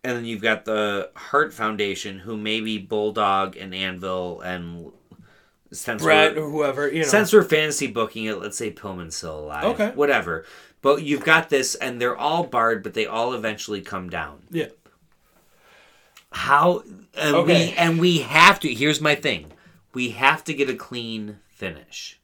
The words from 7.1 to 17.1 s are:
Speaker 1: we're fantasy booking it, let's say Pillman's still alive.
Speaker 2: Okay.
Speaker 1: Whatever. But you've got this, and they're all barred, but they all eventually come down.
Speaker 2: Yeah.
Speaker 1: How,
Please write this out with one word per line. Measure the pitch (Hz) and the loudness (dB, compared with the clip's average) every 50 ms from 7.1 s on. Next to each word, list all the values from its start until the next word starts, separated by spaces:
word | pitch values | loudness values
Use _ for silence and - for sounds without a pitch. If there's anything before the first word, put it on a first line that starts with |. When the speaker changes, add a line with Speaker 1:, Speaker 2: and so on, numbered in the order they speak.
| 202 214 214 - | 4 4 4 8
Speaker 1:
we're | 214 208 - | 8 8 8
fantasy | - 156 151 156 151 143 - 143 120 | 8 2 2 2 0 -2 -4 -4 -4
booking | 101 113 110 107 - 113 110 | -2 -2 -2 -2 -4 -6 -6
it, | 110 107 87 | -6 -6 -6
let's | 95 104 - | -8 -10 -8
say | - 120 107 | -6 -8 -8
Pillman's | - - - 101 92 90 85 82 - | -8 -8 -12 -10 -10 -10 -10 -10 -10
still | - - 82 78 76 | -10 -10 -10 -10 -10
alive. | 76 76 76 - 156 | -10 -10 -8 -2 -2
Speaker 2:
Okay. | 214 240 - 208 220 | -2 0 0 -2 -2
Speaker 1:
Whatever. | - 135 147 143 135 110 90 87 82 80 - - - - - _ _ _ | 2 2 2 4 4 2 2 -2 -6 -6 -8 -12 -20 -20 -20 _ _ _
But | - 139 147 139 | 2 4 4 4
you've | 156 143 143 135 - | 2 -2 -2 0 6
got | 160 160 165 160 - | 6 6 6 6 2
this, | 147 135 131 - - | 0 0 0 -2 -4
and | - 131 127 123 120 | -4 -6 -6 -4 -2
they're | 120 123 123 | -2 -2 -2
all | - 131 147 160 175 170 | -2 -2 0 0 0 -2
barred, | - - 120 113 113 113 104 | 0 0 2 2 2 0 0
but | 95 104 - | -4 -6 -4
they | 113 107 | -4 -4
all | - 107 113 117 123 131 | -2 -2 -2 -2 -2 -2
eventually | 113 107 110 107 107 - - 107 98 | -4 -4 -4 -6 -6 -8 -8 -8 -8
come | 90 - 98 92 92 90 | -8 -8 -10 -8 -8 -6
down. | 90 82 78 73 73 73 _ _ | -8 -8 -8 -8 -12 -20 _ _
Speaker 2:
Yeah. | 175 165 151 - - _ _ _ _ _ _ _ _ _ _ _ _ _ _ _ _ _ _ _ _ _ _ _ _ _ _ _ _ - _ _ | -6 -6 -6 -6 -10 _ _ _ _ _ _ _ _ _ _ _ _ _ _ _ _ _ _ _ _ _ _ _ _ _ _ _ _ -20 _ _
Speaker 1:
How, | - - 120 120 139 143 160 180 175 - - - 95 - - _ | -8 -6 2 4 4 6 6 4 2 0 -6 -12 -20 -20 -20 _